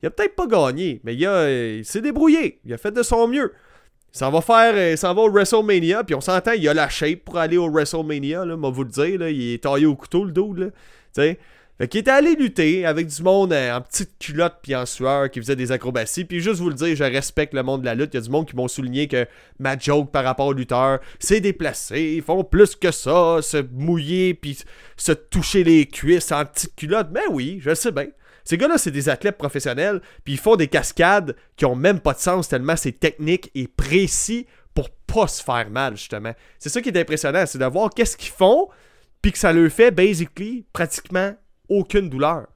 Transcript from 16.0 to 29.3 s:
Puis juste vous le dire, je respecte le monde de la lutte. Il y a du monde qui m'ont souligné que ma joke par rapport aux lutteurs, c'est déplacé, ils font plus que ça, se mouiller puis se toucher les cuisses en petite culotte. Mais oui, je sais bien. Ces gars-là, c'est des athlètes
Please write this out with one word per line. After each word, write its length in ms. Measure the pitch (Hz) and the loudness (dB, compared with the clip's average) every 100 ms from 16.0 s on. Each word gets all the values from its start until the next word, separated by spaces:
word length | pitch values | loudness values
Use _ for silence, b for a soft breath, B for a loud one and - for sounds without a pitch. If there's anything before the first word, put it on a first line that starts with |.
| 110 - | -4 -6
Puis 140 | 180 175 | -6 -4
juste 200 | 180 196 | -2 -2
vous 80 | 175 | -2
le 80 | 139 | -2
dire, 180 | 165 | -2
je 80 | 151 | 0
respecte 520 | 139 131 - - 151 | 0 -2 -4 -4 -4
le 100 | 135 | -4
monde 160 | 131 135 | -4 -4
de 60 | 127 | -4
la 100 | 117 | -4
lutte. 140 | 147 | -4
Il 40 | 131 | -4
y 20 | |
a 20 | |
du 80 | 113 | -2
monde 160 | 143 160 | -4 -2
qui 80 | |
m'ont 140 | 127 123 | -4 -6
souligné 400 | - 127 127 147 | -4 -6 -4 -2
que 180 | 127 120 b b - | -2 -4 b b -6
ma 180 | 135 135 | -4 -4
joke 360 | 143 147 143 | 0 0 0
par 100 | 143 | -2
rapport 240 | 131 131 139 | 0 0 -2
aux 60 | |
lutteurs, 480 | 135 123 123 131 135 B B | -2 -2 0 2 0 B B
c'est 220 | - 214 | 0 2
déplacé, 720 | 196 190 151 - - 135 160 | 2 -2 -6 -6 -8 -4 -2
ils 80 | 160 | -4
font 220 | - 185 | -2 -2
plus 320 | 185 170 202 - | 2 6 4 4
que 160 | 180 | -2
ça, 500 | 151 127 170 170 165 | -2 0 2 4 2
se 240 | 151 151 131 | 0 -4 -4
mouiller 600 | 123 156 170 147 185 185 | -6 -2 -2 0 0 0
puis 240 | 175 147 139 - B B B | -2 -8 -12 -16 B B B
se 140 | - | -2
toucher 540 | 151 - 185 156 196 | -2 0 -4 0 2
les 220 | 170 165 143 | 6 6 6
cuisses 440 | - 143 175 - | -2 2 2 2
en 140 | 147 | -4
petite 320 | 143 - - - | -2 -6 -8 -8
culotte. 320 | 151 208 170 | -4 -2 -2
Mais 160 | 180 403 | -4 -4
oui, 300 | 151 127 190 | -4 -4 -6
je 140 | 139 | -2
sais 160 | 160 240 | -2 -2
bien. 160 | 143 139 - b b | -4 -8 -12 b b
Ces 140 | - 170 | -4 0
gars-là, 180 | 277 330 | 2 2
c'est 140 | - | 0
des 180 | 139 139 | -2 -2
athlètes 300 | 131 202 | 0 -2